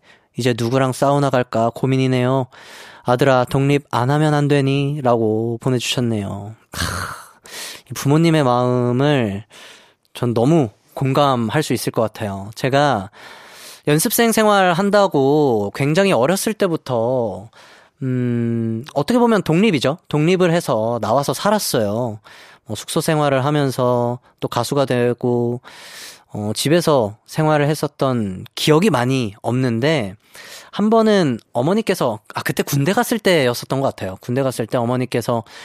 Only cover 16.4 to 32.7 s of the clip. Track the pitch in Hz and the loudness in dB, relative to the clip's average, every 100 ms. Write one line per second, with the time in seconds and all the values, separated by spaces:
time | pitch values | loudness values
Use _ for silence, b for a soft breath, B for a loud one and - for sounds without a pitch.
16.4 | 233 208 196 156 - 120 117 131 110 92 | -2 -2 -2 -2 -4 -2 0 0 -2 -6
17.4 | 110 b b b b _ 131 127 123 120 | -12 b b b b _ -4 -2 -2 0
18.4 | 117 117 113 113 - - 147 240 233 214 | -2 -2 -2 -4 -6 -4 0 2 2 2
19.4 | - 160 220 147 131 160 - 151 160 185 | 2 2 2 2 0 -4 -4 0 2 2
20.4 | 180 170 151 117 113 120 104 127 143 131 | 2 0 0 -2 0 -2 0 0 0 -2
21.4 | 202 214 - 135 104 110 123 107 B B | 0 0 0 -2 0 -2 -4 -8 B B
22.4 | B B - 107 - 165 156 151 147 135 | B B -12 -12 -6 -4 0 0 2 2
23.4 | 143 151 135 123 123 123 120 123 b _ | 0 0 0 0 0 0 0 -4 b _
24.4 | 127 120 117 139 135 123 120 117 123 120 | -4 -2 -2 0 0 0 0 0 0 0
25.4 | 120 123 B B B B B B _ 110 | -2 -4 B B B B B B _ -8
26.4 | 104 110 139 170 165 143 101 107 - - | -6 -2 0 2 2 2 0 -4 -10 -2
27.4 | 156 151 143 156 147 - 135 123 101 92 | 0 2 0 -2 -4 -2 -2 0 -2 -6
28.4 | 107 - 160 151 214 123 123 135 110 - | -12 -4 2 4 4 2 0 0 -4 -6
29.4 | - 123 131 113 143 156 101 110 B B | -4 -2 0 0 0 0 -4 -10 B B
30.4 | B B B - 214 226 220 202 151 113 | B B B -4 2 4 4 4 2 -2
31.4 | - 120 151 208 220 185 139 107 - - | -4 -2 0 0 0 0 -2 -4 -8 -8
32.4 | - 156 190 | -4 -4 -2